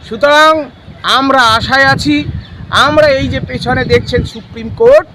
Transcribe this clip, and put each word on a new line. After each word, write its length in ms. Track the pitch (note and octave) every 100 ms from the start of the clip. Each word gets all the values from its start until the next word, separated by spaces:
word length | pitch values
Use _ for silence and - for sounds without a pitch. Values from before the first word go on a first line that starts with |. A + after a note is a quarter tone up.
| -
সুতরাং 440 | G#3+ C#4+ D4 D#4 D#4+ C#4 - - - F3 A#3+
আমরা 240 | C#4 C4+ A#3 A3
আশায় 300 | A3 C4 C4+
আছি। 220 | C4+ C#4+ D4 D4 - - - - G3+
আমরা 240 | C4+ D4+ D4+ C4+
এই 80 | C4+
যে 60 | C4 C4
পেছনে 340 | B3+ A#3+ B3+ B3+
দেখছেন 280 | A#3+ - B3 -
সুপ্রিম 340 | A3+ - A3+ A3+ -
কোর্ট 240 | A#3 D4 F#4